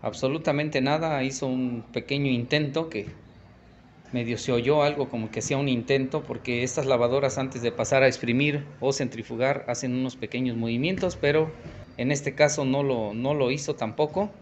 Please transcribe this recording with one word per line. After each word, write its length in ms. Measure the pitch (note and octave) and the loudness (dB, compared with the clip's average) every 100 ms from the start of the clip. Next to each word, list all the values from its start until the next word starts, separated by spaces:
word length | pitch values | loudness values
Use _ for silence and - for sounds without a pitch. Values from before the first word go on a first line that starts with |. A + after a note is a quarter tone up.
Absolutamente 800 | A2+ - C3 D#3 D#3 C#3+ D3+ D3+ | -6 -2 -2 0 0 0 0 0
nada, 420 | C3 D#3 D#3+ D3 | 2 2 0 0
hizo 240 | C3 C3+ C3+ | -2 -2 -2
un 360 | B2+ B2+ A#2+ A2 | 0 -2 -4 -6
pequeño 400 | - - C#3 C#3+ | -8 -2 0 2
intento 580 | B2 A#2 D3 D3+ D3 D#3+ | 0 2 0 0 -2 -4
que 180 | A2 G2+ - - - - - - - - - - | -4 -8 -12 -20 -20 -20 -20 -20 -20 -20 -20 -8
medio 260 | B2+ A#2 A#2 | -4 -2 -4
se 140 | - | 0
oyó 300 | B2 A#2+ D3+ | 0 4 4
algo 280 | D3 D3 C3 | 4 2 -4
como 200 | D#3 D#3+ | -4 -4
que 100 | - | -6
hacía 180 | C3+ C#3 | -2 0
un 120 | C#3+ | 0
intento, 540 | B2 A2+ C3+ C3 D#3 | 0 2 2 2 -4
porque 400 | D3 C3+ - A#2+ | -4 -8 -4 -2
estas 220 | B2 C#3 C3+ | 0 -2 2
lavadoras 520 | B2+ A#2+ C3 C#3 C3 | 4 4 4 0 -2
antes 240 | C3+ C3+ | -4 -2
de 100 | A#2 | -4
pasar 300 | - A2+ C3+ | -2 2 6
a 60 | C3 | 6
exprimir 580 | B2+ A#2+ A#2+ D3 D3 C#3+ - | 4 0 2 2 0 -4 -4
o 120 | C3 | -2
centrifugar 760 | C#3 B2 A2+ A2 A#2 C3 C#3+ - | 0 -2 -4 -8 0 0 0 -2
hacen 260 | A#2+ C3 | -4 -2
unos 220 | B2 C3 - | -2 -2 -4
pequeños 420 | G#2+ B2 B2+ A#2 | -6 -2 -2 0
movimientos, 580 | A#2 A#2 D3+ F#3 F#3 E3+ | 0 0 0 0 -2 0
pero 360 | D3 D3+ D#3+ D#3 - - - - | 2 4 2 -2 -14 -16 -16 -4
en 140 | B2 | 0
este 220 | C#3+ C#3+ | 0 -2
caso 320 | - D3 C#3+ C3+ | 4 4 4 0
no 160 | C3 | 2
lo, 320 | C#3+ B2 G#2+ | 2 0 0
no 200 | G#2+ B2+ | -2 -2
lo 180 | D3 B2+ | 2 2
hizo 240 | C#3 C#3+ D3 | 0 -4 -4
tampoco. 560 | A2 G#2+ D3+ D3+ G#3 - | -4 0 0 0 -4 -4